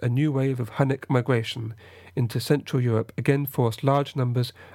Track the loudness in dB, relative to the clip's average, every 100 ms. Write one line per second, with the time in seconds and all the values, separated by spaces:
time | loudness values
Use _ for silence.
0 | -2 2 0 0 0 -2 -4 0 0 0
1 | 0 0 2 0 -2 -8 -10 -12 -18 -20
2 | -8 -4 -2 -2 0 0 0 0 2 0
3 | -2 -2 0 0 0 0 0 2 2 2
4 | 2 -2 0 0 -2 -6 -20